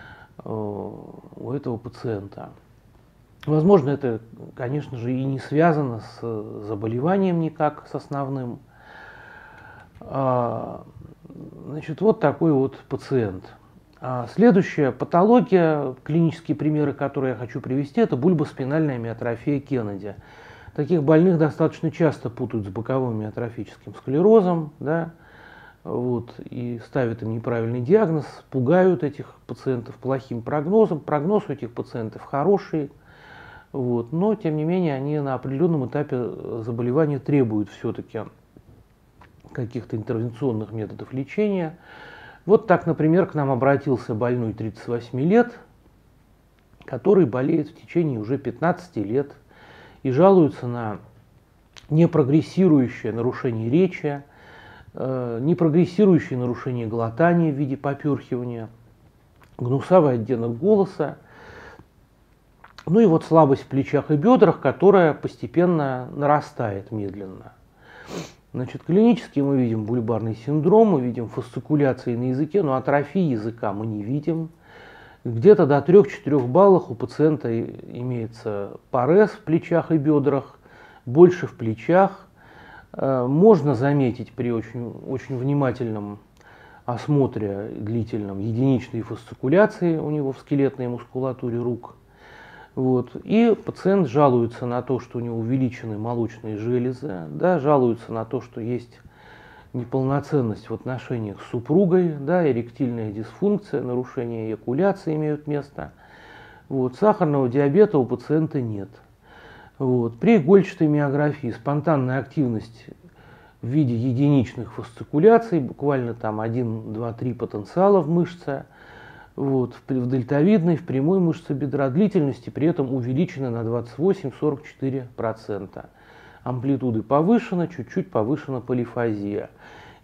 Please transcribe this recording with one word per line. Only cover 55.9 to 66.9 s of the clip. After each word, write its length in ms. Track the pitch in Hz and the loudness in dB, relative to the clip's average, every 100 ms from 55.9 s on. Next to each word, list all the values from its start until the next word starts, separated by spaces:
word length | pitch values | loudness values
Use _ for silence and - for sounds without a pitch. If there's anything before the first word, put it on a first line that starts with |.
| - 208 165 - 127 | 4 6 6 2 -4
нарушение 480 | 123 117 - 123 113 | -4 -4 -6 -6 -4
глотания 640 | 113 113 117 165 175 165 | -2 -2 2 2 4 2
в 40 | |
виде 240 | 135 143 135 | 0 -4 -4
поперхивания, 920 | 143 139 151 139 - 123 123 117 110 - _ _ _ _ _ _ _ - | -6 -4 -2 -4 -4 -8 -6 -8 -12 -16 _ _ _ _ _ _ _ -8
гнусавый 600 | 120 135 - 180 151 123 | -2 -2 4 6 6 2
оттенок 420 | 110 123 117 117 | -2 -2 -2 -2
голоса, 580 | 175 214 190 - 147 - - - - - - - - _ _ _ _ _ _ _ - - | 2 4 2 -2 -6 -8 -20 -20 -20 -20 -20 -20 -20 _ _ _ _ _ _ _ -20 -12
ну 160 | - 190 | 0 4
и 60 | 220 | 6
вот 180 | 160 | 4
слабость 380 | - 160 151 135 | 4 6 6 4
в 40 | - | -2
плечах 420 | 135 131 143 - | -4 0 -2 0
и 60 | 151 | 2
бедрах, 440 | 175 247 180 - | 4 6 6 4
которая 540 | 139 120 185 202 165 | 0 4 6 6 6
постепенно 960 | 135 131 - 117 - 180 170 139 127 127 | 2 -6 -10 -6 0 2 2 0 -4 -8
нарастает 760 | - 143 147 - - 117 98 98 | -4 0 0 -2 -6 -6 -6 -8